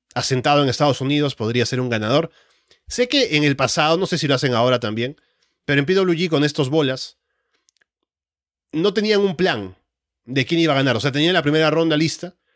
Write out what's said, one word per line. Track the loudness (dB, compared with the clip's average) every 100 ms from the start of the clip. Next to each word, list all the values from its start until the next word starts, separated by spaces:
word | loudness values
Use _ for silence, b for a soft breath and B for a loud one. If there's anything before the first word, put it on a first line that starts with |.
| _
asentado | -6 -4 -2 2 2
en | 2
Estados | 2 0 0
Unidos, | 0 0 -2 -4
podría | -4 -2 -2
ser | -2
un | -2
ganador. | -2 0 0 -2 b b b b b b
Sé | -4 0
que | 0 0 2
en |
el | 0 0
pasado, | 0 0 2 2
no | 0
sé | -2
si | 0
lo | 0
hacen | 0
ahora | 2 0 0
también, | -6 -4 -6 -8 _ _ _ _ -2
pero | 0
en | 2
P |
W | 2 2 0
G | 0
con | 2
estos | 0 0 0
bolas, | 0 0 -4 -10 -18 _ _ _ _ _ _ _ _ _ _ _ _ _ _ _
no | -2 0
tenían | 2 2 2
un | 2 0
plan | 0 -2 -6 -14 _ _ _ _ -6
de | -4 0
quién | 0
iba | 2
a | 2
ganar. | 2 0
O |
sea, | 0
tenían | 0 0
la | 0
primera | 0 2 2
ronda | 2 0 0
lista, | 0 -4 -14 -18 _